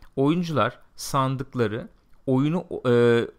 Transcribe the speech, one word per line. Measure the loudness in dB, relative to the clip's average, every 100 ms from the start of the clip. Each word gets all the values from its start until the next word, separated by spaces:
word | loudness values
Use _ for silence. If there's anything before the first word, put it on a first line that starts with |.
| -10 -2
Oyuncular | 0 0 -2 -2 -2 -4 _ -16
sandıkları | -4 -2 -2 -4 -6 -4 -4 -4 -10 _ _ -10 -2
oyunu, | 0 2 -2 -6 -4 0
e, | 4 4 4 0